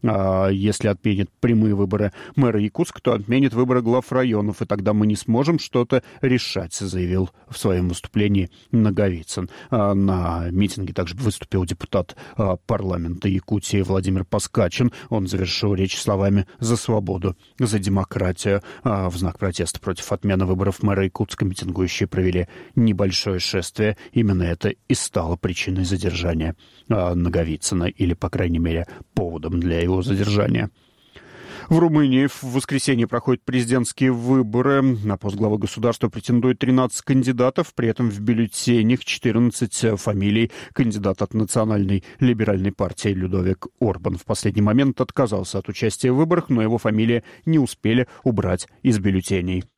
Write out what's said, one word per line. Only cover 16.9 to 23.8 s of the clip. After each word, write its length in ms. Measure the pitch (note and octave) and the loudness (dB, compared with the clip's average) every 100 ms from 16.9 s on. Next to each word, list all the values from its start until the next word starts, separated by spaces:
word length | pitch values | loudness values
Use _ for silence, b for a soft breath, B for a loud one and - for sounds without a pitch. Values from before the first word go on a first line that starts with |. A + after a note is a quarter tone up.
| A2 G2 F#2+ F#2+ F2 b _ | -2 0 -2 -4 -6 b _
за 180 | B2 G#2 | -2 0
демократию". 840 | G2 F#2+ F#2 - F#2 F2+ G#2 G2 B B | 0 0 -2 -2 -2 -2 0 0 B B
А 260 | - G2+ F#2 | -2 0 -2
в 80 | F2 | -2
знак 220 | F2+ - | -4 -2
протеста 400 | G2 F2 E2+ - | -4 -4 -6 -6
против 320 | - F#2 - | -6 -8 -4
отмены 360 | G2+ G2+ F#2+ F#2 | -4 0 0 0
выборов 360 | F#2 G2 F#2 | 0 0 0
мэра 220 | G#2 G2 | 0 2
Якутска 400 | F#2+ - G#2+ - | 0 -2 -6 -2
митингующие 640 | G2+ F#2 F#2 F2+ F#2 - F#2+ | -4 -4 -6 -2 -2 -2 -2
провели 400 | - F#2 F2+ F2 B B | 0 0 0 -4 B B
небольшое 640 | - A2+ G2 G2+ F2+ - F#2 | 0 2 2 0 -2 -2 -4
шествие. 580 | - G2 F2 - | -2 -4 -6 -2